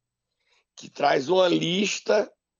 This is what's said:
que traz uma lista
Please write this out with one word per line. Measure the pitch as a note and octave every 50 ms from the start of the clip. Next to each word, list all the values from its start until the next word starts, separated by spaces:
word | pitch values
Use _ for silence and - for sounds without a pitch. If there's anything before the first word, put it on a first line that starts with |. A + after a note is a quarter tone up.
| _ _ _ _ _ _ _ _ _ _ _ _ _ _ _
que | - - -
traz | - - - C#3+ D3+ D3+ C3 C#3
uma | F#3 F#3+ F#3
lista | F3 E3 D#3+ D#3+ E3 F3 G3 G#3 F#3+ - - - - G#3 A3 - - _ _ _ _ _